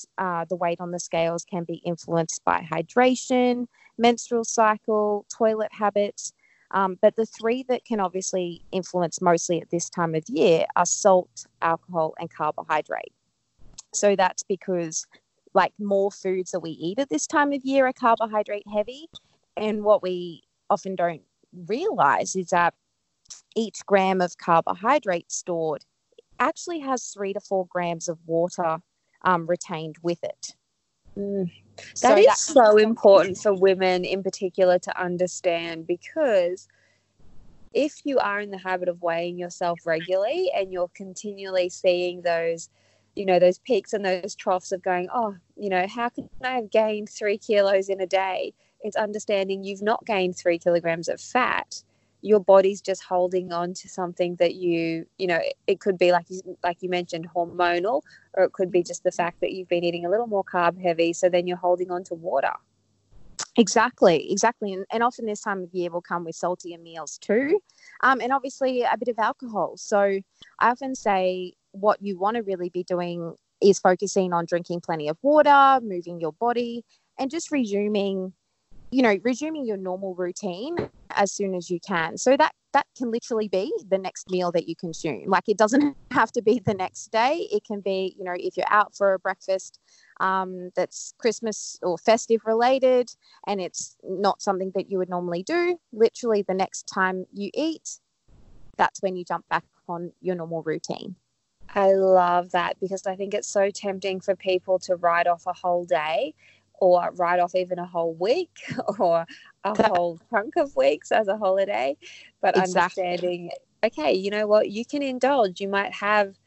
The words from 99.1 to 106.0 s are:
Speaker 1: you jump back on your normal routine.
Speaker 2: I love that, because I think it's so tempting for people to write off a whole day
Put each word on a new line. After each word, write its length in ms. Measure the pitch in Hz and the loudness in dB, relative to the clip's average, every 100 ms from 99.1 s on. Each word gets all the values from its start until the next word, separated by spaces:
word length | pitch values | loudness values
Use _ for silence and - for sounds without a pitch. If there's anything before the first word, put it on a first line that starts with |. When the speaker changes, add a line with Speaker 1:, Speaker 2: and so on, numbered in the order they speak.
| 185 | -6
Speaker 1:
you 80 | 170 | -6
jump 220 | 170 - | -8 -4
back 140 | 170 _ _ - | -6 _ _ -12
on 240 | 170 175 _ | -10 -10 _
your 140 | 175 175 | -6 -6
normal 260 | 165 165 | -6 -6
routine. 520 | 156 156 - - - 180 _ _ _ _ - | -4 -6 -6 -10 -10 -16 _ _ _ _ -6
Speaker 2:
I 200 | 202 196 | 2 4
love 580 | 196 190 185 175 175 180 | 4 6 6 6 2 0
that, 280 | 180 170 - | -2 -2 -4
because 260 | 185 190 196 | -6 -6 -6
I 80 | 190 | -6
think 180 | 202 | -4
it's 140 | 208 - | -6 -2
so 220 | 202 202 | 0 0
tempting 500 | - 202 190 196 190 | 0 -6 -4 -4 -4
for 160 | - 190 | -2 -2
people 440 | 190 185 - 185 | 0 0 0 -2
to 160 | - 175 | 0 0
write 320 | 170 170 175 | 2 4 2
off 180 | 170 185 | 0 -4
a 60 | |
whole 320 | 170 180 175 175 | -4 0 0 0
day 480 | 165 | -2